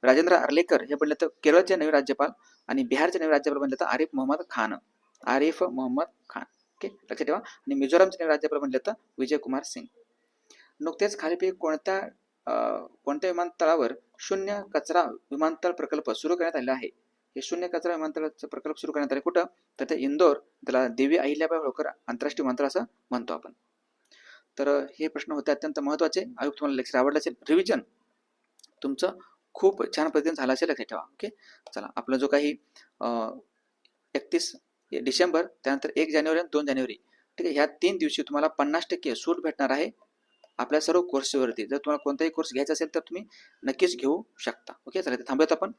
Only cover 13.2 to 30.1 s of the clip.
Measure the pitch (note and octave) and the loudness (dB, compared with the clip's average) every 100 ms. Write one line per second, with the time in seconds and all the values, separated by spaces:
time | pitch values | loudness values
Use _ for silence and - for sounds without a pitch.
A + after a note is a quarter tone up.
13.2 | F#3+ F3 F3 - D#3+ E3 A#2+ C3 _ _ | -2 -2 -4 0 2 4 2 -2 _ _
14.2 | - G3 G3 G3+ G3 D3+ - E3+ D3+ - | -4 -4 -2 -6 -2 -4 0 2 2 -4
15.2 | _ C#3+ D#3 D#3+ F3+ F3 D#3 D3+ C3 G#2+ | _ -2 -2 0 -2 -2 -4 -4 -4 -4
16.2 | D#3 F3 E3+ D3+ B2 C3 A#2 _ _ _ | -2 0 0 -2 -2 -4 -4 _ _ _
17.2 | _ - - F3 F3 F3 F3 E3 D#3 D#3 | _ -12 -6 -6 -4 -2 -2 -2 -4 -4
18.2 | D#3 - C#3+ D3+ D3+ D3+ D#3+ D3+ C#3+ C3+ | -6 -6 -12 -10 -8 -6 -4 -4 -2 -2
19.2 | E3+ F3 E3+ _ _ - C3+ D#3+ C3+ D3 | 0 0 0 _ _ -10 -4 -2 -2 6
20.2 | E3+ C#3+ _ _ - B2+ B2+ A#2 C3+ E3 | 6 6 _ _ 0 2 2 2 4 4
21.2 | C#3 D3 D#3+ E3 D3 B2+ D3+ - - A#2+ | 4 2 0 0 -2 -2 -6 -6 -10 -6
22.2 | D3 - C3+ B2+ C#3+ F3+ A#3+ _ _ B2 | -4 -2 -2 0 0 0 -6 _ _ -6
23.2 | A#2 E2 - _ _ _ _ _ _ - | -4 -8 -10 _ _ _ _ _ _ -20
24.2 | - - _ - C#3 C#3+ C#3 - D#3 D#3 | -20 -20 _ -4 2 2 0 -4 -4 -4
25.2 | D#3 D3+ C#3 C#3+ D#3 D3+ C#3+ D3+ D#3+ F#3 | -6 -4 -2 -2 -2 -4 -4 0 0 0
26.2 | A3 B3 C#3 C#3+ D3 C3+ B2+ C3 C3+ D3+ | -6 -6 -6 -4 -4 -4 0 2 2 2
27.2 | D#3+ - - D#3+ - G3+ - _ _ _ | -2 -10 2 2 4 -2 -4 _ _ _
28.2 | _ _ _ _ - _ C#3 C3+ F#3 G3+ | _ _ _ _ -20 _ -6 -2 -4 -4
29.2 | - _ _ - F#3+ G3 - - D#3 | -20 _ _ 2 2 4 -4 0 0